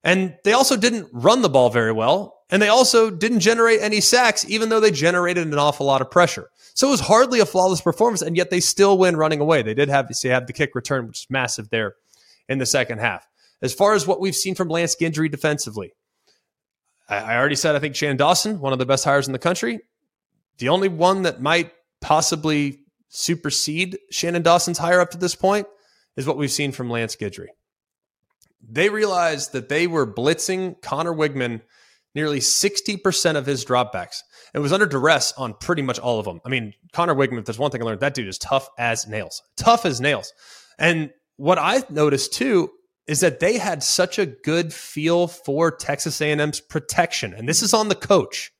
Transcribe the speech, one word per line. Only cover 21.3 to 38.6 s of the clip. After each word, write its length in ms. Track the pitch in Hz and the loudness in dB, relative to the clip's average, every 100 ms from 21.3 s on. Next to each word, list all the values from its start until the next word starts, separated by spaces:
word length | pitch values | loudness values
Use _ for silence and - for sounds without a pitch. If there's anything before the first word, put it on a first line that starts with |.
| 120 | -2
might 320 | 139 170 170 _ _ _ | 0 0 -2 _ _ _
possibly 800 | - 156 156 156 156 147 143 135 _ _ _ | 0 2 2 -2 0 0 -2 -6 _ _ _
supersede 920 | - - 170 147 - - 156 185 190 _ | -8 -4 -4 -2 -4 -4 -4 -6 -8 _
Shannon 320 | - 170 170 | -6 -2 2
Dawson's 360 | 165 175 175 165 | 4 4 2 -2
hire 220 | 170 180 | 2 2
up 100 | 175 | 2
to 60 | 175 | -2
this 180 | 180 - | -6 0
point 300 | 190 208 202 _ _ _ _ - | 0 0 -4 _ _ _ _ -8
is 100 | 135 | -4
what 100 | 139 | -2
we've 140 | 143 | -4
seen 220 | - 143 | -2 -4
from 180 | 131 123 | -6 -6
Lance 260 | 117 113 - | -4 -4 -6
Guidry. 300 | 101 - - _ _ _ _ _ _ _ _ _ _ _ 113 | -10 -10 -18 _ _ _ _ _ _ _ _ _ _ _ -8
They 240 | 117 202 | 0 0
realized 640 | 214 208 180 170 147 - | 2 0 2 0 -2 -6
that 160 | 131 - | -8 -4
they 180 | 151 175 | -2 0
were 260 | 160 120 | 0 -2
blitzing 680 | 107 135 165 - 185 185 - | 0 0 0 -2 -4 -6 -10
Connor 320 | - 143 170 | -8 -6 -4
Wigman 480 | 156 151 135 123 113 _ _ _ _ _ | -2 -2 -2 -6 -6 _ _ _ _ _
nearly 260 | 147 156 143 | -6 -4 -2
sixty 560 | - - 202 202 - 202 | -2 0 0 -2 -6 -2
percent 420 | 190 - 165 156 | -2 0 0 0
of 80 | 135 | -2
his 180 | 135 | -6
dropbacks. 540 | 117 123 123 92 87 - _ - - | 0 0 0 -6 -10 -16 _ -20 -8
It 60 | - | -4
was 140 | 143 | 0
under 120 | 190 | 2
duress 480 | 202 139 147 147 - - | 2 2 2 2 0 -6
on 160 | 123 | -10
pretty 260 | 104 - 165 | -8 -4 -4
much 180 | 135 120 | -2 -4
all 200 | 123 113 | -2 -2
of 80 | 101 | -4
them. 140 | 85 | -10
I 60 | 123 | -6
mean, 240 | 131 107 - _ | -6 -6 -14 _
Connor 220 | - 170 | -4 0
Wigman, 240 | 139 135 120 | 0 0 -2
if 80 | 104 | -8
there's 120 | 110 | -4
one 120 | 143 | -4
thing 100 | 127 | -4
I 60 | 113 | -6
learned, 140 | 104 | -4
that 120 | 139 | -4
dude 160 | 135 101 | -4 -10
is 80 | 92 | -10
tough 320 | - 135 | -4 -4